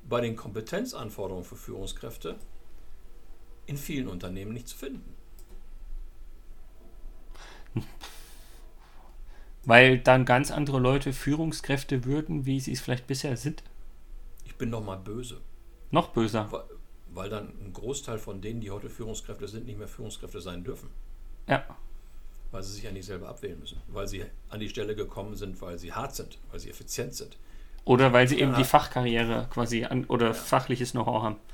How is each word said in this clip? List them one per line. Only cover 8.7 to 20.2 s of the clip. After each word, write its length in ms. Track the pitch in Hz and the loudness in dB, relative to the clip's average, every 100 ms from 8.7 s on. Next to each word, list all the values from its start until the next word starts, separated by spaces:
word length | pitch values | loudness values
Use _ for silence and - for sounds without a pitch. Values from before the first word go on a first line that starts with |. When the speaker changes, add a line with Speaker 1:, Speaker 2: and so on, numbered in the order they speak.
| - - - - - - - - - - | -18 -18 -18 -16 -14 -14 -14 -14 -10 12
Speaker 2:
Weil 320 | 117 131 127 | 12 12 10
dann 260 | 117 131 127 | 10 8 10
ganz 260 | 123 143 | 6 6
andere 280 | - 143 135 | 2 2 4
Leute 340 | 123 139 139 | 6 6 2
Führungskräfte 920 | 131 - 147 160 143 - 139 - 135 123 | -2 0 2 2 -2 0 0 2 0 2
würden, 400 | 147 156 160 135 | 0 0 -2 2
wie 140 | 135 | 0
sie 140 | 135 | 0
es 80 | 123 | -4
vielleicht 260 | - 127 - | -2 -2 0
bisher 300 | 131 147 123 | -2 0 0
sind? 260 | 143 - - - - - - - - - - | -2 -4 -10 -12 -12 -12 -12 -12 -12 -12 -12
Speaker 1:
Ich 100 | - | -4
bin 140 | 117 | -4
noch 140 | 117 | -2
mal 140 | 104 95 | -4 -8
böse. 420 | 95 110 117 98 - - - - - | -6 -8 -8 -10 -12 -12 -16 -16 2
Speaker 2:
Noch 180 | 151 170 | 2 4
böser? 420 | - 110 110 104 | 2 4 2 -2
Speaker 1:
Weil, 120 | - - - - - - | -6 -10 -14 -14 -14 -14
weil 160 | 87 98 | -8 -6
dann 240 | 107 104 - | -6 -8 -10
ein 80 | 101 | -10
Großteil 460 | 85 117 139 - 110 | -8 -6 -6 -6 -8
von 240 | - 98 | -6 -8
denen, 180 | 107 117 | -6 -6
die 120 | 101 | -6
heute 180 | 101 - | -8 -8
Führungskräfte 580 | - 110 110 - 101 101 | -8 -8 -8 -8 -8 -8
sind, 180 | 104 82 | -8 -8
nicht 120 | 107 | -8
mehr 80 | 98 | -10
Führungskräfte 540 | - 110 - | -10 -10 -10